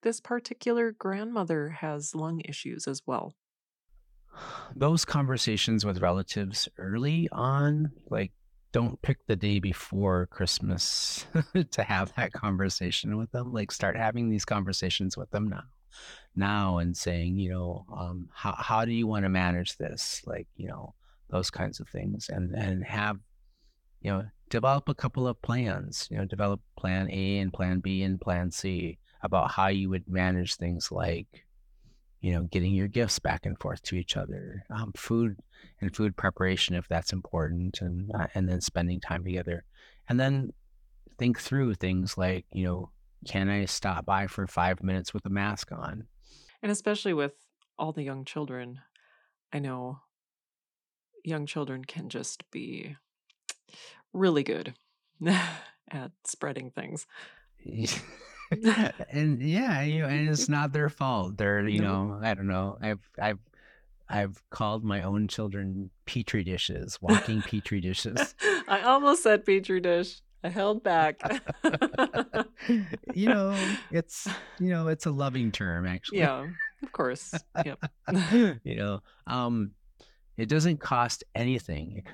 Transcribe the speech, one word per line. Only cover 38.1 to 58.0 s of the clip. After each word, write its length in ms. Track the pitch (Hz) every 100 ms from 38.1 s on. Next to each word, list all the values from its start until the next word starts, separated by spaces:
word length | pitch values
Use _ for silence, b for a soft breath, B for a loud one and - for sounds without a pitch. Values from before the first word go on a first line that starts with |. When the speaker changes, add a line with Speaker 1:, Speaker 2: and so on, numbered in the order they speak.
Speaker 2:
uh, 140 | 107 -
and 140 | 98 92
then 120 | 90
spending 400 | - - 87 90
time 240 | - 85
together. 400 | 92 92 90 85 - b b b -
And 120 | 123
then 320 | 135 139 131 - - - _ - - -
think 200 | 123 117
through 340 | - 135 131 104
things 420 | 92 92 92 -
like, 280 | 92 92 -
you 120 | -
know, 280 | 90 90 - - - _ -
"Can 200 | 101 98
I 160 | 101 98
stop 400 | - 101 87 82
by 200 | 98 95
for 180 | - 95
five 340 | - 87 95
minutes 320 | 95 92 87
with 120 | 107 98
a 40 |
mask 420 | 101 101 101 -
on?" 360 | - - 202 113 _ b b b b
Speaker 1:
And 100 | 208
especially 400 | 208 - 208 202
with 320 | 160 143 - _ _ _ -
all 140 | 160
the 100 | 156
young 220 | 139 135
children, 560 | 131 - 143 127 123 127 - b b b b b _
I 80 | 147
know 420 | 139 127 127 135 _ _ _ _ _ _ _ _ _ _ _ 453
young 220 | 165 156 147
children 380 | - 135 131
can 240 | 131 165 -
just 400 | 120 110 - -
be 460 | - - - - 143 _ _ _ _ - - _ B B B _
really 300 | 180 185 151
good 320 | 135 85 104 - _ _
<laughs> 280 | _ - 165
at 880 | 185 175 160 - - - 151 131 -
spreading 460 | - - 143 131 127
things. 360 | - - 156 - B B B B _
Speaker 2:
<laughs> 640 | - 110 110 -